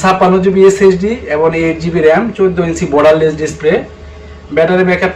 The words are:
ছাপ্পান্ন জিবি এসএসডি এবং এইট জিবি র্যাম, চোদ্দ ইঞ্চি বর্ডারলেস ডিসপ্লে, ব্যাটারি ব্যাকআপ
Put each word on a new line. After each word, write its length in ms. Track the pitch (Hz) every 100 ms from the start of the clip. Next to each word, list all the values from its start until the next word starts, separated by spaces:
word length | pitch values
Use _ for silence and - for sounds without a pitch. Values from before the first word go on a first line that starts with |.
ছাপ্পান্ন 320 | 190 185 185 185
জিবি 180 | 190 190 190
এসএসডি 420 | 190 196 180 202 240 - 151
এবং 140 | 160 165
এইট 140 | 165 160
জিবি 160 | 170 165 156
র্যাম, 180 | 165 233 202
চোদ্দ 200 | 190 175 170
ইঞ্চি 180 | 165 165
বর্ডারলেস 400 | 143 151 160 160 151
ডিসপ্লে, 300 | 151 - 151 214 - - - - - - - 147
ব্যাটারি 280 | 165 185 185
ব্যাকআপ 220 | 180 190